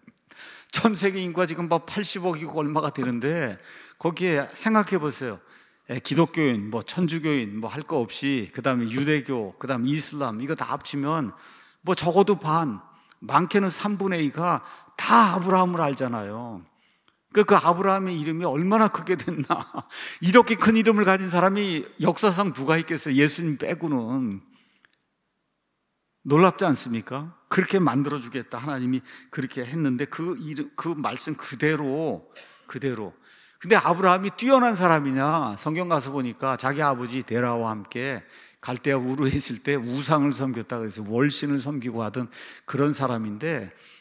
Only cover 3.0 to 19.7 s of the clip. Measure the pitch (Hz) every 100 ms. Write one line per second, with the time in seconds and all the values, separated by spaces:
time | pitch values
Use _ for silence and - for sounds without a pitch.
3 | 127 120 135 170 127 92 - - - -
4 | 165 170 180 143 131 - 220 220 202 185
5 | 147 - 127 98 _ - _ _ - 123
6 | - 143 165 165 147 113 104 113 - 180
7 | 170 165 156 143 104 107 110 135 - 151
8 | 113 - 139 135 98 - 131 123 113 127
9 | 143 151 127 127 104 - 120 123 127 151
10 | 143 151 131 110 139 151 131 143 - 143
11 | 143 160 113 - - - _ _ - 180
12 | 170 175 202 185 151 165 151 98 - _
13 | _ _ - 139 175 202 190 - 208 196
14 | 196 170 147 151 175 147 - - - -
15 | - 233 208 180 180 190 180 175 147 131
16 | 127 117 101 110 120 95 85 _ _ _
17 | _ _ _ 208 202 190 165 170 196 190
18 | 185 170 151 160 175 139 185 220 214 -
19 | - 180 - 160 135 175 -